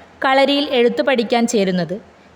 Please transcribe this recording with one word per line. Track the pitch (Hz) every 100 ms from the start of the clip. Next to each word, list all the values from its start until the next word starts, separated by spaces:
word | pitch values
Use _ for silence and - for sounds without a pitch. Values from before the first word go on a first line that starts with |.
| - -
കളരിയിൽ | 269 269 269 285 294 254
എഴുത്തു | 240 262 285
പഠിക്കാൻ | 262 214 233 233
ചേരുന്നത്. | 220 190 180 165 202 - - -